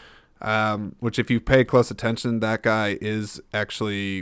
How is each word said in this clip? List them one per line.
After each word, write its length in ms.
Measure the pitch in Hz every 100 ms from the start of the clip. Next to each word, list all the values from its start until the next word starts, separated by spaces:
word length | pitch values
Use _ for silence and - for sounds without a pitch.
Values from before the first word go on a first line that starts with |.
| - - _ -
Um, 560 | 107 107 107 107 104 -
which, 180 | 117 117
if 120 | -
you 100 | 120
pay 240 | - 131
close 260 | 123 127 117
attention, 500 | 104 117 113 123 117
that 220 | 110 110
guy 360 | 117 110 104 98
is 400 | 107 107 104 - -
actually 680 | 107 104 - 107 101 98 95